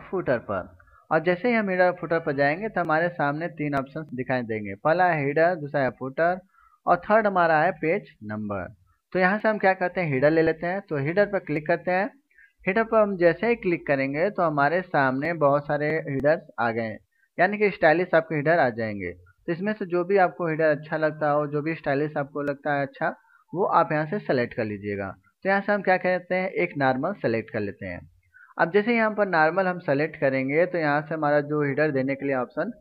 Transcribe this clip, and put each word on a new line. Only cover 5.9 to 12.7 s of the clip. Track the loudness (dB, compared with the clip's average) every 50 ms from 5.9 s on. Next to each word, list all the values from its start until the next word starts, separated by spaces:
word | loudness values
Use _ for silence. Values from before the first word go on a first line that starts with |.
| -2
footer | -6 -10 -8 -2 0 0 0 0 -2 -8 _ _ _ _ _ _ _ _
और | 0 0 0
third | 2 2 2 4 4 4
हमारा | 2 4 4 4 4 4
है | 4 2 0
page | -2 -2 -2 -2 -2 -4 -10 _ _ -12
number। | -10 -8 -8 -6 -6 -6 -6 -6 -8 -12 _ _ _ _ _ _ _ -2
तो | 0
यहाँ | 2 2 2 2
से | 0 0
हम | 0 2
क्या | 2 2 2
करते | 2 -2 -2 -2 -2
हैं, | -2 0
header | 0 4 4 4
ले | 4 4
लेते | 4 2 0 0 -4 -4
हैं। | -4 -6
तो | -6 -6 -4 -4
header | -4 -2 0 0 0 0
पर | 0 -4
click | -4 -4 -4 -4 0 0
करते | -2 -2 0 -2
हैं। | 0 0 -2 -2 -6 _ _ _ _ _ -20 _ _ _ -4
header | -2